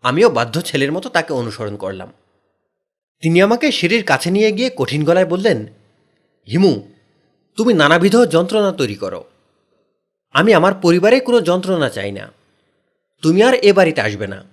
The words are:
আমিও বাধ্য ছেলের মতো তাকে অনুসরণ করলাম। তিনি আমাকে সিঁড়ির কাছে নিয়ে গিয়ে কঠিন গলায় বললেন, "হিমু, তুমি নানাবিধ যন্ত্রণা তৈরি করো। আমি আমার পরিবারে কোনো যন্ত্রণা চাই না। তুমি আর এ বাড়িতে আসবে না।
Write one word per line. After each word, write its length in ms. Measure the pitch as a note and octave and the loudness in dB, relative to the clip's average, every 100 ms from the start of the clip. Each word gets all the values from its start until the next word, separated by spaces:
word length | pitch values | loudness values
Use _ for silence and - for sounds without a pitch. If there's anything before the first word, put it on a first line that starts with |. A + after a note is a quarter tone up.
আমিও 280 | B2+ C#3+ A3+ | -2 2 2
বাধ্য 300 | A#2 A#2 A2+ | 2 -4 -4
ছেলের 320 | F3 C#3+ C#3 | -6 -4 -4
মতো 160 | E3 A3 | -4 -4
তাকে 240 | F3 D#3+ | -6 -4
অনুসরণ 440 | C#3 A#2 G#2+ G#2+ G#2 | -6 -6 -8 -10 -8
করলাম। 360 | G2 F#2+ F#2 _ _ _ _ _ _ _ _ _ _ _ | -10 -10 -16 _ _ _ _ _ _ _ _ _ _ _
তিনি 220 | D#3+ E3+ | 0 2
আমাকে 300 | G3 A#3+ D4+ | 2 2 0
সিঁড়ির 320 | - E3+ A3+ | -2 -2 -2
কাছে 260 | G3 C3+ E3+ | 0 -2 0
নিয়ে 220 | F#3+ G#3+ | 0 0
গিয়ে 180 | G3+ B3+ B3+ | 0 -4 -4
কঠিন 280 | - C#3+ | -4 -2
গলায় 220 | D3+ F#3 F#3 | 0 2 0
বললেন, 400 | F3+ G#3+ C#3 G#2+ _ _ _ _ _ _ _ - | 0 -2 -2 -6 _ _ _ _ _ _ _ -6
"হিমু, 420 | C3 F#3+ A#2 - _ _ _ _ _ _ - | 2 2 0 -6 _ _ _ _ _ _ -4
তুমি 180 | A3+ | 0
নানাবিধ 420 | G3 D3 E3+ F#3+ G#3+ | 4 4 4 4 4
যন্ত্রণা 560 | A#3 E3 F3+ G#3+ G3+ | 2 2 0 0 -2
তৈরি 220 | - B2+ | -2 -4
করো। 300 | G2+ F#2+ F2+ - _ _ _ _ _ _ _ _ _ _ | -4 -8 -10 -16 _ _ _ _ _ _ _ _ _ _
আমি 240 | C3+ G3 | 0 4
আমার 200 | G3 F3+ | 4 2
পরিবারে 460 | F#3+ F3 F3 G3 B3+ | 0 0 2 4 2
কোনো 200 | B3+ A#3+ | 2 0
যন্ত্রণা 500 | E3+ F3+ F#3 F3+ C#3 | 0 -2 -2 -2 -4
চাই 220 | - G2 | -4 -10
না। 200 | G2 G#2 _ _ _ _ _ _ _ _ _ | -10 -16 _ _ _ _ _ _ _ _ _
তুমি 200 | D#3 F3+ | 0 2
আর 120 | A#3 | 2
এ 180 | A3 G3+ | 4 2
বাড়িতে 280 | G3 F3 D#3 | 4 2 0
আসবে 260 | A2 G2+ G2+ | -4 -6 -10
না। 180 | G2 - | -12 -20